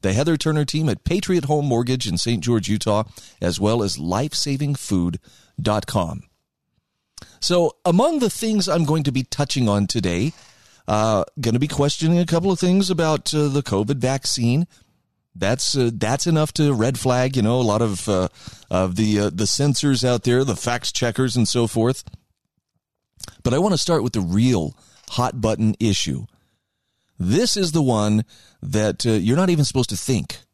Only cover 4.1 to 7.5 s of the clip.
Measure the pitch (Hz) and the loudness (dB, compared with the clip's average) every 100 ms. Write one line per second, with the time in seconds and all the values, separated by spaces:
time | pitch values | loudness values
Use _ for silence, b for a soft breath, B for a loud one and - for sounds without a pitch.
4.1 | 95 151 - - 139 147 143 - 95 87 | -2 -2 -4 -4 -2 -2 -4 -2 0 0
5.1 | 78 b b b b - 107 - 110 85 | -2 b b b b -2 -2 0 -2 -2
6.1 | - - _ _ _ _ _ _ _ _ | -6 -14 _ _ _ _ _ _ _ _
7.1 | - B B - | -20 B B 0